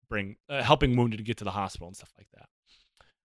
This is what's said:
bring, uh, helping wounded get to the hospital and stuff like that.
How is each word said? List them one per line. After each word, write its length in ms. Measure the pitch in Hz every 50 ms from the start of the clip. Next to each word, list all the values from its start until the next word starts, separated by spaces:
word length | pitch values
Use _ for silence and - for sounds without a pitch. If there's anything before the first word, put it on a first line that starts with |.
| _
bring, 280 | - 110 104 98 98 107 - _
uh, 140 | - 143 139
helping 340 | 117 117 147 - 151 127 123
wounded 300 | 123 120 117 107 107 107
get 120 | 117 113
to 60 | - 104
the 80 | 98
hospital 360 | 92 101 98 92 - - 85
and 80 | 87 98
stuff 160 | - - - _
like 100 | - 101 _ _
that. 120 | - - _ _ _ _ _ _ _ _ _ _ _ _ _ _ _